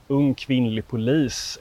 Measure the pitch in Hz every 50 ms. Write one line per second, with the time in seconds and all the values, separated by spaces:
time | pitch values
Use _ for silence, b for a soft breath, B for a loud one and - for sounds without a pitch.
0 | b - 139 139 143 135 127 - - - 131 127 123 113 110 110 - - - 113
1 | 110 123 147 160 143 117 - - - - - -